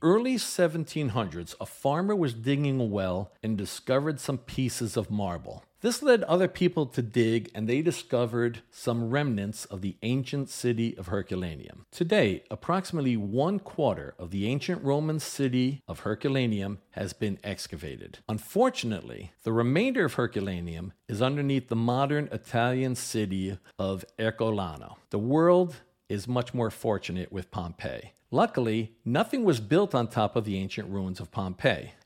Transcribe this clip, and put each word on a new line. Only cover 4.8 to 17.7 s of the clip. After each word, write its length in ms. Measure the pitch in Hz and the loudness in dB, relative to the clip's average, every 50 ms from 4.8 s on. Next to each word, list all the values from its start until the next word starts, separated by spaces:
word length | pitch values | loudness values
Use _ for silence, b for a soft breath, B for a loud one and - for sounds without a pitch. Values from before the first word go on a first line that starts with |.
| 120 104 - | -4 -2 -2
of 140 | 120 98 - | -2 -2 0
marble. 540 | 104 104 101 90 87 78 65 - - - - _ _ - | -2 -2 -2 -2 -4 -6 -8 -12 -14 -14 -16 _ _ -2
This 200 | - 233 233 - | -2 -2 0 2
led 220 | 294 285 240 220 - | 6 6 6 6 6
other 240 | - 160 180 190 | 4 4 4 4
people 400 | 180 180 - 180 180 175 160 147 | 2 2 2 2 2 4 2 -2
to 160 | 123 - - 120 | 0 0 -2 -2
dig, 480 | 107 - 123 113 113 113 117 110 - - | 0 2 4 4 4 4 0 0 -4 -6
and 160 | 104 110 110 | -4 -2 0
they 140 | 123 143 160 | 2 2 2
discovered 800 | 175 - - - - - 120 123 113 117 120 117 120 117 110 - _ | 0 -2 -2 -4 -2 0 0 0 0 0 0 0 0 -2 -6 -16 _
some 400 | - - - 127 117 117 117 113 | -14 -6 -2 -2 0 0 0 0
remnants 540 | 123 147 147 139 113 101 98 101 107 - - | 0 0 2 2 0 0 -2 -4 -6 -8 -10
of 160 | - 101 92 | -10 -8 -6
the 160 | 98 98 90 - | -4 -6 -6 -4
ancient 480 | - 113 127 135 127 - - 143 135 - | -2 0 0 0 0 -2 -4 -4 -4 -4
city 480 | - - - 123 117 110 117 117 - | -6 -2 0 0 2 2 0 -2 -2
of 120 | - 98 - | -6 -6 -4
Herculaneum. 760 | 107 101 90 - 95 92 92 85 78 67 - - - - - _ | -2 -2 -2 -2 -4 -4 -4 -4 -6 -8 -12 -16 -18 -18 -20 _
Today, 520 | - - 175 165 214 208 139 101 90 76 - - | -2 -2 0 4 4 6 6 4 2 0 -4 -10
approximately 640 | 110 - - - 170 190 185 - - 160 139 127 120 | -10 -8 -2 0 0 0 0 -2 -2 0 2 2 2
one 440 | 110 101 98 104 127 147 180 208 196 | 0 0 0 0 2 2 2 0 -2
quarter 560 | - - - - 151 120 92 78 71 67 - | -4 -6 -2 2 2 2 2 0 -4 -10 -10
of 140 | - 90 82 | -10 -10 -6
the 160 | 95 98 98 | -2 -2 0
ancient 360 | 113 135 143 - - 180 - - | 0 0 0 0 -2 -4 -2 0
Roman 360 | 135 139 147 151 156 156 156 | 0 2 2 2 0 -2 -2
city 640 | - - - - 139 127 123 127 127 131 143 139 _ | -4 -6 -2 0 0 2 4 2 2 2 0 -4 _
of 120 | - 90 - | -12 -12 -6
Herculaneum 800 | - 104 110 - - 143 135 135 127 117 107 101 98 98 101 95 _ _ | -2 -4 -2 0 0 0 2 2 2 2 0 0 -2 -4 -6 -10 _ _
has 220 | - - 101 95 - | -8 -6 -6 -6 -4
been 240 | - 110 104 98 - - | -4 -2 -2 -2 -4 -6
excavated. 760 | 104 95 - - - | -8 -8 -8 -8 -10